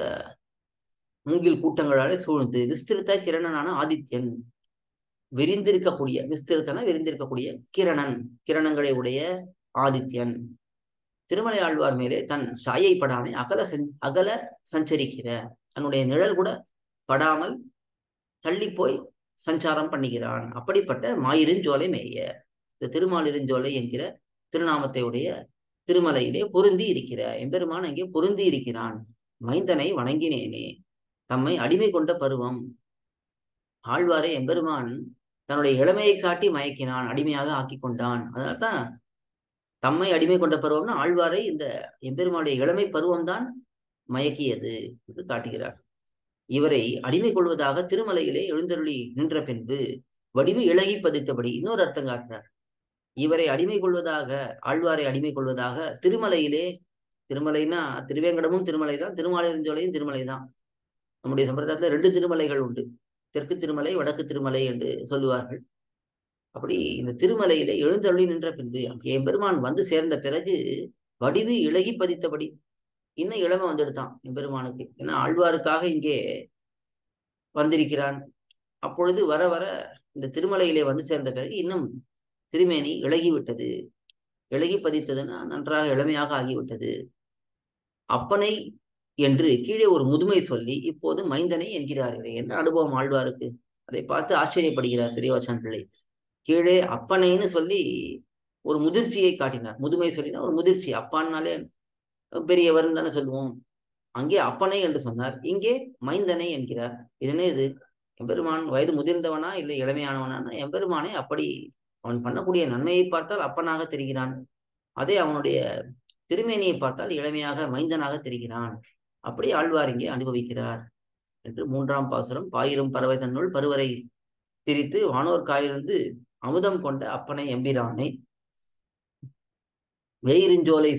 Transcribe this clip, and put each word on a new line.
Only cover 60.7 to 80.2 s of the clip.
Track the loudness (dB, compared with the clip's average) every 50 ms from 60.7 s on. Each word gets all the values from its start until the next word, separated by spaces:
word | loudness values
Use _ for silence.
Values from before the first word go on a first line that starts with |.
| _ _ _ _ _ _ _ _ _ _ -6
நம்முடைய | -2 2 2 2 2
சம்பிரதாயத்துல | 0 -2 -2 -2 -2 0 2 2 2
ரெண்டு | 4 4 4 4
திருமலைகள் | 4 2 2 2 2 0 0 0 -2 -2
உண்டு, | -2 -4 -6 -8 -10 -12 _ _ _ _ _ _ _ -6
தெற்கு | -6 -4 -4 -6 -4
திருமலை, | -4 -4 -2 -2 -2 -2 -2 -2
வடக்கு | -2 -2 -2 -4 -6 -6
திருமலை | -4 -4 -2 0 0 0 0 0
என்று | -2 -2 -4 -4 -4 -6 -6 -4
சொல்லுவார்கள். | -2 0 2 2 0 0 -2 -6 -10 -14 -14 _ _ _ _ _ _ _ _ _ _ _ _ _ _ _ _ _ -14
அப்படி | -10 -6 -4 -2 -2 -2 -4 -4 -4
இந்த | -6 -6 -2 2
திருமலையிலே | 2 2 4 4 4 4 4 4 2 0 0 2 2
எழுந்தருளி | 2 2 2 2 2 4 4 4 2
நின்ற | 2 -2 -4 -4 -6 -6
பின்பு, | -10 -8 -6 -6 -6 -6
அங்கே | -8 -8 -4 -2 0 0
எம்பெருமான் | 2 2 0 2 2 2 0 0 0
வந்து | 0 0 0 0 2
சேர்ந்த | 2 2 2 2 0 -2 -2
பிறகு | -2 -2 -2 -2 0 -2 -2 -2 -2 -4 -6 -8 -12 _ _ _ _ _ -2
வடிவு | 0 2 2 2 2 2 2 2 2 2
இளகி | 2 2 2 0 0 -2
பதித்தபடி, | -2 -2 -2 -2 -2 -4 -4 -4 -6 -8 -10 -16 _ _ _ _ _ _ _ _ _ _ -6 -4
இன்னும் | -4 -4 -2 0 2
இளமை | 2 2 2 2 0
வந்துடுதான் | 0 0 0 0 -2 -6 -8 -8 -10 -16 -12 -10
எம்பெருமானுக்கு. | -8 -6 -6 -6 -6 -6 -6 -6 -8 -10 -14 -14 -12 -10
ஏன்னா | -6 -2 0 0 2
ஆழ்வாருக்காக | 2 4 4 4 4 4 2 2 2 2 2 2 0 0
இங்கே | 0 0 0 0 0 -2 -4 -6 -8 -10 -16 _ _ _ _ _ _ _ _ _ _ _ _ _ _ _ _ _ _ _ _ -2
வந்திருக்கிறான். | 0 2 2 4 2 2 2 0 -2 -2 -2 -4 -6 -12 -18 _ _ _ _ _ _ _ _ _ -10
அப்பொழுது | -10 -6 -2 0 2 2 4 4 2 2
வர | 4 4 4 2 2
வர | 0 -4 -4 -6 -8 -10 -12 -16 -20 _ _ -12
இந்த | -8